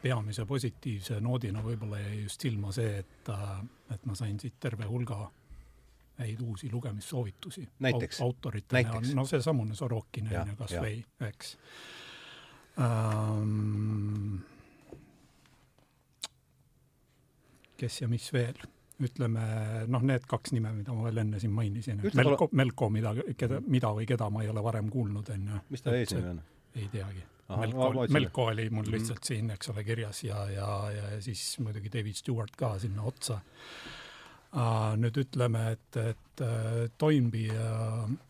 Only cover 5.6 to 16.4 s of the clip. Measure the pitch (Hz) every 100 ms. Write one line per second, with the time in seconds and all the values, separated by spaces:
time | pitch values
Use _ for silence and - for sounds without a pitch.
5.6 | - - - _ - - 117 110 120 104
6.6 | 131 120 123 104 - 131 113 - 185 -
7.6 | 110 _ 135 120 - - 123 127 127 104
8.6 | - 127 113 113 120 139 131 147 139 143
9.6 | 107 107 127 113 - - 107 87 95 104
10.6 | 110 87 107 110 113 _ 117 - - -
11.6 | - - - - - - - - - -
12.6 | - - 123 117 110 107 107 107 107 107
13.6 | 107 104 107 107 104 104 104 98 - -
14.6 | - - - - - - - - - -
15.6 | _ _ _ _ _ _ - _